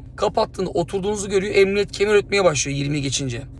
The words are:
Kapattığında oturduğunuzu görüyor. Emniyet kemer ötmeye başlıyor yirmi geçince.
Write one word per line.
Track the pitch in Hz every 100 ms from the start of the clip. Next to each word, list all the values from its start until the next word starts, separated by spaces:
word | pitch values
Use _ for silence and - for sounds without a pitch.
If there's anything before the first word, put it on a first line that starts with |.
| - -
Kapattığında | 208 - 220 - 185
oturduğunuzu | - 170 196 196 208 196
görüyor. | 196 202
Emniyet | 196 196 202 202
kemer | - 202
ötmeye | 208 196 202
başlıyor | 180 143 143 139
yirmi | 143 147
geçince. | 139 127 139 117 -